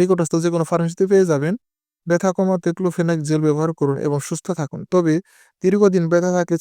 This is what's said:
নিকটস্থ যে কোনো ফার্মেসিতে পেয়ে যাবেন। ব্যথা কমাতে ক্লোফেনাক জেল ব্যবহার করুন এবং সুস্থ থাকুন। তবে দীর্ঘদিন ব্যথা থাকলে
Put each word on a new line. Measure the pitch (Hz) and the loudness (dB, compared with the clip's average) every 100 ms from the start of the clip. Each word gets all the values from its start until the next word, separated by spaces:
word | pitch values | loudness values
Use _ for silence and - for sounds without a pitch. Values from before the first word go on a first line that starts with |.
নিকটস্থ | 180 180 160 165 | 2 2 0 0
যে | 170 | 0
কোনো | 170 160 | -2 0
ফার্মেসিতে | 170 170 170 190 | 0 -2 0 2
পেয়ে | 196 185 | 4 4
যাবেন। | 143 151 208 _ _ _ _ - | 2 0 -4 _ _ _ _ -2
ব্যথা | 170 190 180 | 0 0 0
কমাতে | 190 185 170 170 | 0 0 -2 -2
ক্লোফেনাক | 185 170 170 165 147 | -4 -2 -2 -2 -2
জেল | 156 156 | 0 0
ব্যবহার | 147 160 160 | 0 -2 -2
করুন | 143 139 151 | -2 -2 -2
এবং | 143 - | -4 -6
সুস্থ | 165 - 170 | -8 -6 -6
থাকুন। | 143 - - | -6 -10 -2
তবে | 180 165 156 - _ _ _ | 0 2 0 -4 _ _ _
দীর্ঘদিন | 185 202 208 185 165 | 0 4 4 2 2
ব্যথা | 175 180 180 | 0 2 0
থাকলে | 175 170 | 0 -2